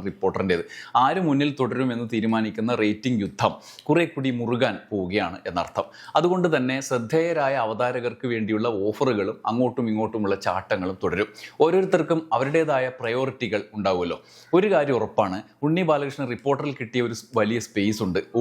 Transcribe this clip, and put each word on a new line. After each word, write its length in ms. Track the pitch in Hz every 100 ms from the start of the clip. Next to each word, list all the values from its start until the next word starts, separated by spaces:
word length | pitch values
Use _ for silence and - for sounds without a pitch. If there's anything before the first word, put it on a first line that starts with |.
| 95
റിപ്പോർട്ടറിൻ്റേത്. 540 | 82 95 98 95 85 - - - 120
ആര് 260 | 131 175 170
മുന്നിൽ 280 | 139 147 139
തുടരും 340 | 123 123 131 117
എന്ന് 100 | 117
തീരുമാനിക്കുന്ന 640 | 117 113 113 110 107 110 120
റേറ്റിംഗ് 380 | 107 107 127 117 98
യുദ്ധം 300 | - 113 - - - -
കുറെ 160 | 156 170
കൂടി 260 | - 131 120
മുറുകാൻ 380 | 117 120 123 98 -
പോവുകയാണ് 480 | 104 90 104 87 92 -
എന്നർത്ഥം. 360 | 85 82 - - - - 147
അതുകൊണ്ട് 320 | 175 185 175 151
തന്നെ 220 | 127 135 135
ശ്രദ്ധേയരായ 680 | 127 113 160 170 160 135 135 110
അവതാരകർക്ക് 640 | 110 123 123 120 113 127
വേണ്ടിയുള്ള 340 | 113 107 107 120 107 101
ഓഫർ 100 | 104
വിസ്പറുകളും 360 | 131 104 98 - -
അങ്ങോട്ടും 360 | 117 123 123 117
ഇങ്ങോട്ടുമുള്ള 440 | 107 110 110 101 101 -
ചാട്ടങ്ങളും 520 | 92 - 101 92 95
തുടരും. 240 | 95 87 104 - - -
ഓരോരുത്തർക്കും 560 | 156 180 190 180 156 165 160 117
അവരുടേതായ 500 | 135 165 151 135 127 127
പ്രയോറിറ്റികൾ 600 | 117 123 131 - 113 104 - 104
ഉണ്ടാവുമല്ലോ. 400 | 95 92 87 80 - - - 170
ഒരു 100 | 208
കാര്യം 220 | 175 143 -
ഉറപ്പാണ്, 380 | 107 - 101 95 - _ 147
ഉണ്ണി 160 | 165 170
ബാലകൃഷ്ണൻ 380 | 147 143 135 127
റിപ്പോർട്ടറിൽ 400 | 117 139 139 151 131
കിട്ടിയ 220 | 113 127 120
ഒരു 80 | 113
സ്-, 80 | - 113
വലിയ 200 | 107 117 -
സ്പേസ് 340 | 107 101 107 98
ഉണ്ട്, 140 | 90 - 120